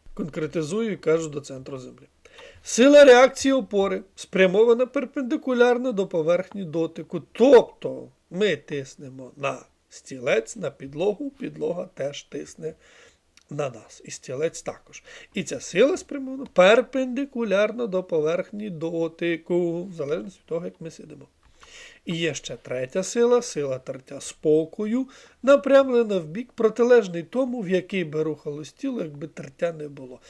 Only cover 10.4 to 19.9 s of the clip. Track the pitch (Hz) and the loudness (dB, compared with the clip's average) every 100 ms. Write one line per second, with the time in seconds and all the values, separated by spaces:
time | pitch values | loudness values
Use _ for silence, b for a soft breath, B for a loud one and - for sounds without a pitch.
10.4 | 226 220 156 - 135 147 196 202 277 - | -2 -10 -10 -10 -14 -4 -4 -4 -10 -12
11.4 | 156 151 156 170 185 - 139 139 - 143 | -14 -8 -6 -6 -10 -10 -10 -10 -14 -14
12.4 | 151 - 160 - b b b b _ _ | -14 -14 -14 -14 b b b b _ _
13.4 | _ 147 139 113 - - - - - 131 | _ -10 -8 -10 -20 -20 -20 -18 -14 -6
14.4 | 160 - - - _ - B B B 202 | -6 -6 -12 -14 _ -20 B B B -10
15.4 | 156 170 - 170 277 370 - 285 262 262 | -8 -10 -4 2 2 0 -8 -12 -10 -12
16.4 | - - 185 233 - 262 262 247 277 233 | -2 4 6 6 2 -4 -4 -6 -6 -6
17.4 | 226 190 208 226 226 185 180 165 151 180 | -2 0 0 -2 -4 -4 -2 -2 0 -2
18.4 | - 208 214 160 165 165 165 165 170 165 | -6 -10 -12 -8 -6 -4 -6 -4 -4 -4
19.4 | - 175 170 170 190 | -2 -2 0 -4 -8